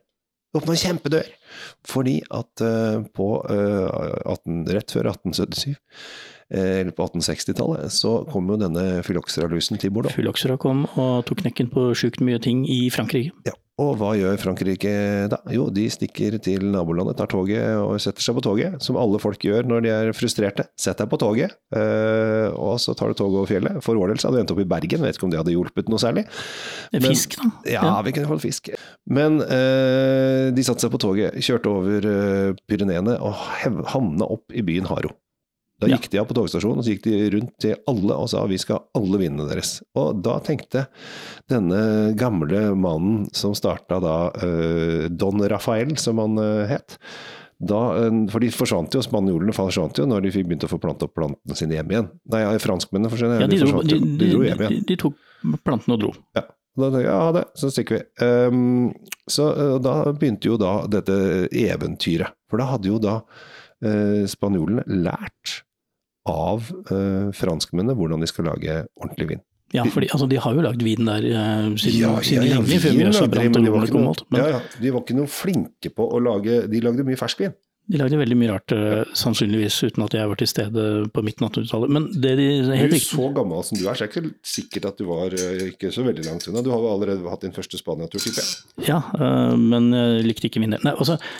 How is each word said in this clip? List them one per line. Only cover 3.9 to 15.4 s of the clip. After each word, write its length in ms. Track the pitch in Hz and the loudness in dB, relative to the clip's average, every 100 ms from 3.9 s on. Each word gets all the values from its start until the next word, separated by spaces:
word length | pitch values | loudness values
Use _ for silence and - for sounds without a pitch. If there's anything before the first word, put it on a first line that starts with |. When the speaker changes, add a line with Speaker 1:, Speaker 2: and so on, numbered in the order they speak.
| - - - - | -2 -4 -4 -4
Speaker 1:
atten, 340 | 92 - 85 80 | -6 -4 -4 -2
rett 240 | 98 - | -2 -2
før 180 | 117 113 | -2 -2
atten 220 | - 92 | -2 -4
syttisyv, 440 | - - - 135 143 _ - - - - - - | -4 -4 -4 -6 -8 _ -20 -18 -18 -20 -20 -8
eh, 300 | - 95 95 | -2 0 0
eller 100 | 90 | -2
på 120 | - 90 | -2 -4
atten 140 | 85 | -2
sekstitallet, 640 | 78 80 - - - 160 - | -4 -4 -4 -2 -2 -2 -2
så 380 | - 110 113 - | 0 2 0 -2
kom 180 | 101 90 | -2 0
jo 80 | 107 | 0
denne 440 | 95 85 92 90 | 0 0 0 -2
phylloxera-lusen 760 | 85 87 - - 82 85 - 104 | -2 -4 -4 -2 -2 0 -2 -2
til 120 | 98 | -2
Bordeaux. 220 | 104 - | -2 -2
Speaker 2:
Phylloxera 440 | - 110 - 139 131 | 0 -2 0 -2 0
kom 240 | 139 131 143 147 | 0 0 0 0
og 280 | 127 123 - | 0 0 -2
tok 120 | - | -4
knekken 320 | 127 - 123 | -2 -2 -2
på 200 | 131 123 120 | 2 2 2
sjukt 240 | 120 - | 0 0
mye 200 | 127 117 | 0 2
ting 240 | 127 123 135 | 0 0 0
i 220 | 127 123 | 0 0
Frankrike. 420 | 123 110 131 147 - - | 0 -2 -2 -2 -6 -10
Speaker 1:
Ja, 80 | - _ - | -12 _ -4
og 180 | 143 120 | -2 0
hva 140 | 101 107 | 0 2
gjør 180 | 95 101 | 2 0
Frankrike 920 | 95 90 92 92 98 101 101 101 101 | -2 -2 -2 0 0 0 0 0 0
da? 80 | - | -4